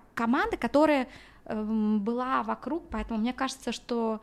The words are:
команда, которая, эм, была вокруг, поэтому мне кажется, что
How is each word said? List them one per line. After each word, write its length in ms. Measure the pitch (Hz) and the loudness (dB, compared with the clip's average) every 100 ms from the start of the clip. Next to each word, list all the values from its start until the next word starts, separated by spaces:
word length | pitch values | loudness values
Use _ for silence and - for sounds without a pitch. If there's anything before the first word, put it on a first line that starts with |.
| - | -10
команда, 460 | - 226 277 427 370 | -4 2 2 2 0
которая, 500 | 233 285 311 285 247 - - - - | 2 4 6 4 0 -8 -20 -18 -8
эм, 540 | 214 214 220 214 214 | -6 -2 2 4 2
была 420 | 202 240 254 262 | 2 -2 0 -2
вокруг, 480 | 226 220 - 330 - | -2 -4 -4 -6 -6
поэтому 280 | 220 - 226 | -8 -4 -2
мне 140 | 226 | -2
кажется, 400 | 247 262 - - | -2 -4 -4 -8
что 480 | 233 - 233 226 214 | -8 -4 -2 -2 -4